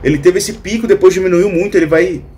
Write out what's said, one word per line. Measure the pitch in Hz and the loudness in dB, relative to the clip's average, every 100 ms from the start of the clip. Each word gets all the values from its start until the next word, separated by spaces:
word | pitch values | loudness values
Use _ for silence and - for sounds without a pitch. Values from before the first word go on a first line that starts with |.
ele | 135 147 | 0 2
teve | 156 185 | 0 0
esse | 202 | -6
pico, | - 190 226 226 | -10 -8 -6 0
depois | 196 185 | 4 4
diminuiu | 180 185 175 202 | 2 0 0 0
muito, | 175 196 196 | -2 -2 -2
ele | 160 | 0
vai | 165 180 156 - | 0 0 -6 -14